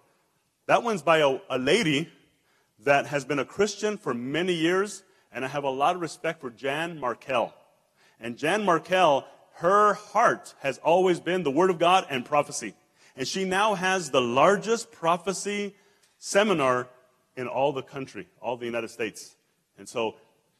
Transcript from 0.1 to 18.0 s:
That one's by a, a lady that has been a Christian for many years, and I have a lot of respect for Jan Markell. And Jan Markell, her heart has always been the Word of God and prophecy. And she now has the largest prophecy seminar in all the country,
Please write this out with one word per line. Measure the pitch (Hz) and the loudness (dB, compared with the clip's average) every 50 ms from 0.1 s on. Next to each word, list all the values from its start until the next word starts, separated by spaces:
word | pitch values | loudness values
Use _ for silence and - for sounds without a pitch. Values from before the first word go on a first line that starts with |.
| _ _ _ _ _ _ _ _ _ _ _ | _ _ _ _ _ _ _ _ _ _ _
That | - 151 196 | 2 2 2
one's | - 233 220 175 139 | 2 0 -4 -2 2
by | 170 160 156 | 2 4 4
a, | 151 139 135 123 - - | 4 2 2 0 -4 -4
a | 131 131 | -4 -2
lady | 127 139 175 226 220 156 143 139 170 - - _ _ _ _ _ _ _ _ _ _ _ _ _ | 0 2 2 2 2 2 0 -2 -2 -6 -10 _ _ _ _ _ _ _ _ _ _ _ _ _
that | 104 143 143 139 - 131 | 0 2 2 2 2 0
has | 147 143 131 | -4 -6 -4
been | 127 147 139 | -4 -4 -4
a | 123 | -4
Christian | - - - 202 208 - - 214 214 214 - | -4 -2 -2 -2 -2 -2 -4 -6 -6 -6 -6
for | - 151 120 | -6 -6 -6
many | 120 120 131 143 156 180 185 180 | -6 -6 -6 -4 -4 -2 -2 -2
years, | 165 156 165 180 190 202 208 202 - - _ _ _ _ _ | 0 0 0 0 0 -2 -4 -8 -14 -18 _ _ _ _ _
and | - 117 131 | -12 -10 -8
I | 131 | -8
have | 139 147 147 | -6 -6 -4
a | 139 | -4
lot | 131 131 139 160 180 | -2 0 0 0 0
of | 185 | -2
respect | 170 151 - - - 160 165 - | -6 -10 -10 -8 -8 -8 -8 -8
for | - 127 | -10 -14
Jan | 113 104 131 135 139 151 165 170 175 151 | -12 -8 -6 -6 -4 -4 -6 -8 -8 -6
Markell. | 135 120 113 - - - 131 120 104 - - - _ _ _ _ _ _ _ _ _ _ _ _ | -6 -6 -6 -6 -6 -4 -2 -2 -2 -2 -6 -12 _ _ _ _ _ _ _ _ _ _ _ _
And | 110 120 120 113 | -12 -12 -8 -4
Jan | 135 156 185 220 208 | -2 -2 0 0 2
Markell, | 190 170 160 160 170 180 185 180 156 143 131 - - - _ _ _ _ | 2 2 0 0 0 2 4 4 4 4 2 0 -6 -14 _ _ _ _
her | - 160 175 196 208 208 208 190 | -4 0 4 4 6 6 4 2
heart | - - - - 208 240 190 127 - - - - _ | 0 -4 -4 0 2 4 4 2 0 -6 -14 -14 _
has | - 139 127 - | -6 -6 -6 -2
always | - 143 165 185 185 185 175 147 | 0 2 2 4 4 2 2 0
been | 131 156 180 185 175 | -2 -4 -4 -2 -2
the | 143 | 0
Word | 131 151 185 190 | 2 2 2 2
of | 185 160 | 2 2
God | 175 170 185 190 180 - | 4 4 4 4 2 0
and | 143 127 120 | -4 -6 -4
prophecy. | - 147 147 143 - 139 - 120 101 87 _ _ _ _ _ _ _ _ - | -2 0 0 0 0 -4 -10 -10 -10 -12 _ _ _ _ _ _ _ _ -8
And | 131 - | -8 -6
she | - 190 190 | -4 -4 -2
now | 190 185 190 208 220 202 | 0 0 2 2 0 0
has | 175 185 190 190 190 170 143 | 0 0 0 0 -2 -2 0
the | 127 135 | 0 2
largest | 123 120 120 135 147 180 202 196 165 202 226 226 - - | 2 2 4 6 6 6 6 4 2 -2 -2 -2 -4 -8
prophecy | - - 165 160 175 180 175 196 185 - - 202 208 208 202 202 190 _ _ _ _ _ _ _ _ _ | -12 -4 0 0 0 0 -2 -4 -6 -6 -6 -6 -6 -4 -6 -8 -10 _ _ _ _ _ _ _ _ _
seminar | - - - 196 214 220 185 156 139 131 127 123 123 - - _ _ _ _ _ _ _ _ | -8 0 2 2 4 4 2 2 2 2 2 2 -2 -4 -10 _ _ _ _ _ _ _ _
in | 131 123 | -10 -8
all | 120 - 123 135 147 143 | -6 -2 0 0 0 -2
the | 135 127 | -4 -8
country, | - - 139 | -10 -12 -12